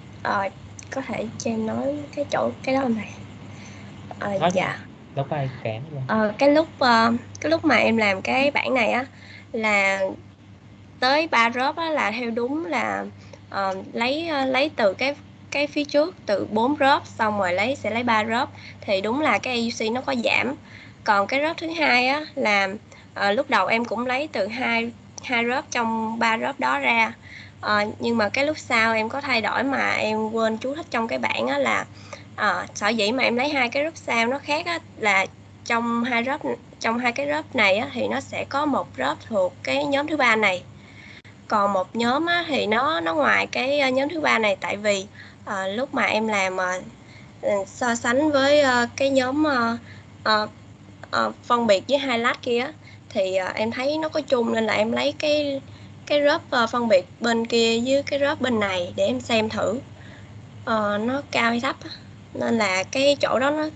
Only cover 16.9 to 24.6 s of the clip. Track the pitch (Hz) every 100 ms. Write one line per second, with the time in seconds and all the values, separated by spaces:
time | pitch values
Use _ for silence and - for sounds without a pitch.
16.9 | 311 - - 220 208 185 180 226 277 208
17.9 | 226 247 220 220 226 285 - - - -
18.9 | 190 208 269 302 202 254 240 233 - 220
19.9 | 254 269 254 214 - 226 302 - - -
20.9 | - - 254 196 269 311 330 330 330 269
21.9 | 247 254 294 302 269 214 202 196 214 -
22.9 | - - 190 202 214 - 220 180 - -
23.9 | 208 254 254 311 233 196 240